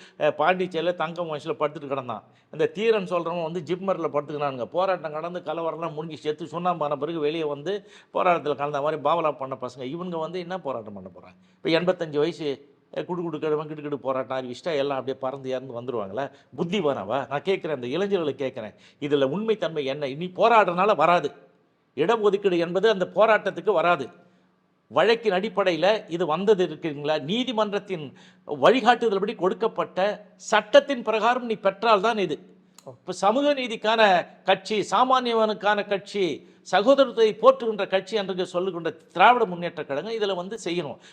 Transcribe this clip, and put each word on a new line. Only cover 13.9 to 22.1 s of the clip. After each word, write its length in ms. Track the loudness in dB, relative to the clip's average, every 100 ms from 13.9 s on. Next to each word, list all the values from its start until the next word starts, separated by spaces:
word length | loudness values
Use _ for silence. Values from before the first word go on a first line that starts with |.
| -6
போராட்டம் 380 | -2 -4 -4 -6
அறிவிச்சிட்டா 380 | -6 -8 -4 -2
எல்லாம் 220 | -2 -2
அப்படியே 200 | -6 -6
பறந்து 320 | -6 -6 -6
இறந்து 320 | -6 -8 -10
வந்துருவாங்களா? 500 | -6 -6 -6 -6 -8 -10 _ -6
புத்தி 240 | -4 0
வரவா? 500 | 0 -2 -2 -4 -4
நான் 120 | -4
கேட்கிறேன், 340 | -2 -2 -2 -6
இந்த 120 | -4
இளைஞர்களை 480 | -4 -2 -2 -2 -4
கேட்கிறேன், 380 | -6 -6 -12 -14 -20 _
இதுல 240 | 0 2
உண்மை 340 | 2 0 -2 -2
தன்மை 280 | -2 -4 -4
என்ன? 220 | -4 -6
இனி 240 | -6 -6 2
போராடுறதுனால 600 | 6 6 4 2 2 4
வராது, 360 | 4 4 2 -8 -20 _ _ _ _ -2
இடஒதுக்கீடு 600 | 0